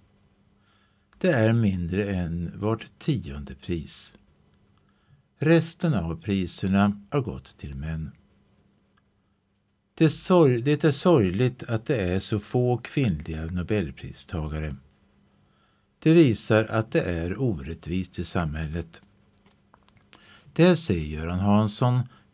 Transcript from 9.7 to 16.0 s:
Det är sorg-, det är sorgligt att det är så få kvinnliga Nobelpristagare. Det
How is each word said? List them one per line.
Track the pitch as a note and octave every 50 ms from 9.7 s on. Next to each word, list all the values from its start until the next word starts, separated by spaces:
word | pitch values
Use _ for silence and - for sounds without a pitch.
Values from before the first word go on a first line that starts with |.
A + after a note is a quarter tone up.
| _ _ _ _ _
Det | - E3
är | D#3
sorg-, | - - - - F#3 F3+ D#3+ C3+ B2 A#2
det | A#2+ C#3+ D3+ D3 -
är | D#3+
sorgligt | C#3 - - F#3 E3+ C#3+ G2+ F#2 E2+ G2+ B2+ B2+ B2+ -
att | - - A#2 A2 -
det | - D3
är | A2+ F#2+ F2 F2+ F#2+
så | - - A2+ G#2
få | - - - B2 B2 B2 A#2+ A#2
kvinnliga | - - - D3 C3+ A2 E2+ D2 D2+ E2 D#2+ D#2+ D#2+
Nobelpristagare. | E2 F2 F2+ E2+ - A2 G#2 F2+ C#2 C2 - - C2+ C2 - - - - E2+ D#2 D2+ D2+ D#2 D#2 D2+ C2+ C2 - _ _ _ _ _ _ _ _ _ _ _ _ _ _ _ _ _ _ _ _ _ _
Det | _